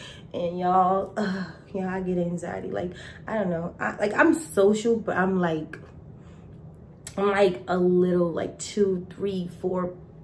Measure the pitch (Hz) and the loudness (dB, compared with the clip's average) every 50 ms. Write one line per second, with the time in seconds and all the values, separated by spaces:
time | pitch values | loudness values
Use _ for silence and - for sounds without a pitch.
0 | - - - - - - - 139 175 170 175 180 180 180 180 185 185 180 190 190 | -10 -16 -16 -18 -14 -10 -6 -4 -4 -4 -2 -2 0 4 4 4 6 4 4 2
1 | 190 - - - 214 190 185 190 185 165 - - - - - 190 185 190 185 190 | 0 -2 -4 -4 -2 -2 -2 -4 -6 -8 -10 -14 -14 -10 -6 -6 -4 -4 -4 -4
2 | 185 180 180 175 175 175 175 170 170 - - 95 - - - 101 170 180 180 - | -2 -2 0 0 0 -2 -2 -4 -6 -6 -8 -8 -8 -6 -6 -6 -6 -6 -8 -10
3 | - - - - - - 214 220 202 180 175 165 170 175 - - 202 214 208 - | -14 -16 -16 -16 -10 -6 -4 -2 0 0 -2 -2 -4 -6 -6 -4 -4 -4 -2 -2
4 | 208 208 208 - - 339 - - - - - 202 196 202 214 214 - 233 233 220 | -2 2 4 6 6 6 6 4 0 -2 2 4 6 6 6 4 2 2 0 0
5 | - - - 180 185 190 190 185 175 170 160 156 156 151 - - - - - - | 0 0 0 2 2 2 2 2 2 2 0 -2 -4 -6 -12 -16 -18 -18 -20 -20
6 | - - - - - - - - - - - - - - - - - - - - | -20 -20 -20 -20 -20 -20 -20 -20 -20 -20 -20 -18 -18 -20 -20 -20 -20 -20 -20 -20
7 | - - - 196 196 202 196 196 202 196 180 - - - 180 185 180 180 180 180 | -18 -12 -4 0 0 2 4 4 4 4 4 0 -4 -2 0 2 4 4 6 4
8 | 180 180 175 180 175 170 156 - - - - - - - - 214 202 190 185 180 | 4 4 4 4 2 2 0 -2 -4 -6 -6 -10 -12 -4 0 2 2 2 2 0
9 | 175 - - - 196 202 196 185 175 170 - - - 185 185 180 180 180 180 - | -4 -8 -8 -6 -4 -4 -2 -4 -4 -6 -6 -6 -4 -2 -2 -2 -2 -4 -6 -10
10 | - - - - | -16 -20 -20 -20